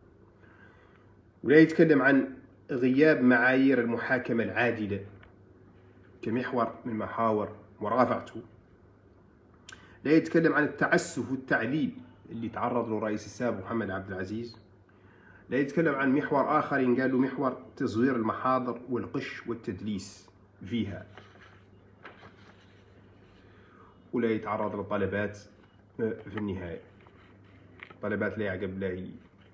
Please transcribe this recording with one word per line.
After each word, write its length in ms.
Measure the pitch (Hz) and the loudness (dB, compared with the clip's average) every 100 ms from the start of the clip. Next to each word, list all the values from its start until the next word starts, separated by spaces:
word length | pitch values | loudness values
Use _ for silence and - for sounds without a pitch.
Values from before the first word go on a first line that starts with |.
| - - - - - - - - - - - - - - | -20 -20 -20 -20 -20 -20 -20 -20 -20 -20 -20 -20 -20 -8
ولا 120 | - 151 | 6 8
يتكلم 440 | 160 - 160 143 | 8 8 6 6
عن 320 | 131 139 - - - - - | 6 4 2 -6 -20 -20 -8
غياب 520 | 131 127 131 156 143 | 0 2 6 6 6
معايير 580 | 123 123 123 131 135 127 | 6 6 6 4 4 4
المحاكمة 640 | 117 113 - 131 - 127 | 2 -2 -2 -2 0 -2
العادلة 600 | 101 95 120 107 104 98 - - - - - - - - - - - - | 0 0 0 0 -4 -6 -8 -18 -20 -20 -20 -20 -20 -20 -20 -20 -20 -10
كمحور 520 | 120 117 123 123 113 - | -4 -4 -2 -2 -2 -4
من 100 | 127 | -6
محاور 600 | 107 101 - 113 107 101 - - - | -6 -4 -2 0 0 -2 -8 -20 -10
مرافعته. 640 | 107 117 117 110 - 113 - - - - - - - - - - - - - - - - | -2 2 2 0 -6 -14 -16 -20 -20 -20 -20 -20 -20 -20 -20 -20 -20 -20 -20 -20 -20 -8
لا 80 | - | 4
يتكلم 400 | 156 151 170 160 | 4 4 2 4
عن 120 | 151 | 4
التعسف 640 | 147 - - - - - 117 | 0 0 2 2 0 -4 -4
والتعذيب 600 | 131 - 135 127 151 131 - - - - | -6 -2 -2 0 -2 -2 -4 -16 -20 -16
اللي 180 | 117 113 | -10 -8
تعرض 400 | 107 117 123 110 | -4 -2 -2 -2
له 100 | 110 | -2
الرئيس 280 | 107 104 - | -2 -4 -8
السابق 380 | - 123 101 | -4 -4 -4
محمد 260 | - 117 98 | -4 -4 -4
عبد 220 | 95 95 | -6 -8
العزيز. 440 | 92 95 110 117 - - - - - - - - - - | -8 -8 -8 -10 -14 -20 -20 -20 -20 -20 -20 -20 -20 -4
لا 80 | 120 | -2
يتكلم 360 | 139 - 160 | 0 0 0
عن 180 | 139 139 | 2 2
محور 460 | 139 143 143 131 151 | 2 2 0 2 0
آخر 180 | 139 139 | 0 0
قال 360 | 127 120 131 | 2 2 2
له 60 | 131 | 2
محور 440 | 139 139 135 - - - | 0 0 -4 -4 -10 -6
تزوير 400 | 131 104 131 123 | -2 2 2 2
المحاضر 640 | 107 98 127 131 123 117 - | -2 -2 0 0 0 -6 -6
والقش 560 | 120 98 139 131 - - | -6 -4 -6 -8 -10 -8
والتدليس 840 | 113 - 95 104 101 - - - - - - | -8 -6 -8 -6 -6 -8 -16 -20 -20 -20 -18
فيها. 420 | 98 117 98 90 - - - - - - - - - - - - - - - - - - - - - - - - - - - - - - - | -6 -4 -4 -6 -14 -20 -20 -20 -20 -20 -20 -20 -20 -20 -20 -20 -20 -20 -20 -20 -20 -20 -20 -20 -20 -20 -20 -20 -20 -20 -20 -20 -20 -20 -8
ولا 180 | 123 113 | -2 0
يتعرض 500 | 107 107 107 104 101 | 0 -2 -4 -4 -6
لطلبات، 580 | 101 104 95 101 104 - - - - _ - - | -4 -2 -2 -2 -4 -8 -18 -20 -20 _ -18 -4
آه، 160 | 110 - - | -4 -4 -8
في 60 | 107 | -8
النهاية 440 | 104 92 90 82 - - - - - - - - - - - - | -6 -6 -8 -12 -14 -20 -20 -20 -20 -20 -20 -20 -20 -20 -20 -10
طلبات 360 | 104 104 104 110 | -4 -2 -2 -2
لا 60 | |
يعقب 340 | 104 92 98 95 | -4 -4 -6 -6
لها 320 | 95 92 92 - - _ - | -6 -6 -10 -14 -20 _ -20